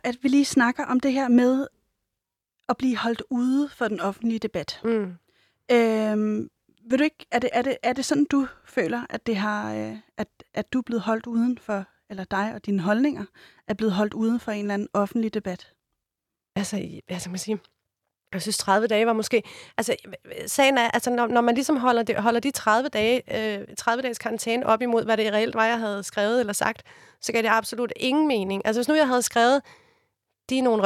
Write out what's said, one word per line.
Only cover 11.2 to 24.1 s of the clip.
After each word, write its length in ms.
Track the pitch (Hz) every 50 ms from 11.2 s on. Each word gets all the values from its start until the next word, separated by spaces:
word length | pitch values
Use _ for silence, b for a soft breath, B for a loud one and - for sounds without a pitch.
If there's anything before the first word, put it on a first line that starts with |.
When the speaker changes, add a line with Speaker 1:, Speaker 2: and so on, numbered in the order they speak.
| 220
Speaker 1:
uden 320 | 240 233 233 233 247 247 233
for, 260 | - - 214 196 190 - _ _ _ _
eller 140 | 202 185 185
dig 280 | - 202 190 202 220 233
og 120 | 214 -
dine 140 | - 202 196 160
holdninger 420 | 190 208 226 269 294 277 - 208 - b b b b b b b -
er 60 | 214
blevet 180 | 196 214 220 185
holdt 200 | 185 214 214 -
uden 260 | 226 220 226 233 240
for 120 | - - 214
en 80 | 208
eller 140 | 202 208 202
anden 140 | 196 208 - -
offentlig 420 | 208 202 196 - 240 220 220 -
debat? 380 | 214 202 190 180 - - - _ _ _ _ _ _ _ _ _ _ _ _ _ _ _ _ _
Speaker 2:
Altså, 200 | 190 202 - -
i, 240 | 196 175 165 160 - - -
altså, 220 | 185 175 - 180
man 80 | 180 185
siger, 180 | - - 214 202 - _ _ _ _ _ _ _ _ _ _ _ _ _ -
jeg 100 | 190 160
synes, 160 | 214 208 -
tredive 280 | - - 190 208 220
dage 200 | 226 220 208 226
var 60 | 233 226
måske... 300 | 220 214 - - 226 B B B B B B B -
Altså, 180 | - - 220 - - 208 190 - - - - - -
sagen 320 | - - - 277 269 269 269
er, 120 | 233 233
altså, 200 | - 233 - 247
når, 160 | 247 240 240
når 140 | 226 247 240
man 140 | 233 240 233
ligesom 220 | 240 269 - 311
holder 260 | 262 240 254 240 233 233
det, 140 | 202 233
holder 240 | - 202 233 233 233
de 100 | 226 277
tredive 380 | 269 - - 220 214 226 262 294
dage, 340 | - 214 214 220 247 254 - - - 220 220 220 208 202
øh, 60 | 202 - -
tredive 260 | - - - 233 240 262
dages 160 | 254